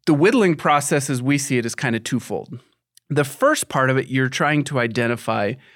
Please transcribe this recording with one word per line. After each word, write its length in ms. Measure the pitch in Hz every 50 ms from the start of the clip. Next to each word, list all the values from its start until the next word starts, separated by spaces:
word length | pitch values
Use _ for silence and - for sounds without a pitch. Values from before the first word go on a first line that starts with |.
| - 175
the 60 | 151
whittling 420 | 139 165 214 240 254 202 180 156
process 520 | 139 - 165 147 143 139 - 165 143 135 -
as 120 | 139 123
we 160 | 123 135 143 139
see 200 | 139 - 135 123
it 60 | 113 117
is 80 | -
kinda 240 | - - 123 113 110
twofold. 600 | 113 - 131 117 - - 104 73 - - - 123 _ _ _ _ _ _ _ - _ _
The 140 | 143 147 143
first 460 | 139 - - 262 294 311 - - _
part 200 | - 143 131 131
of 60 | 131 131
it, 100 | 131 131
you're 220 | 131 131 131 127
trying 340 | 131 - 165 147 151 147 139
to 140 | - 147 127
identify 720 | 120 117 107 120 117 117 120 117 - - 110 110 104 101 127 - - - _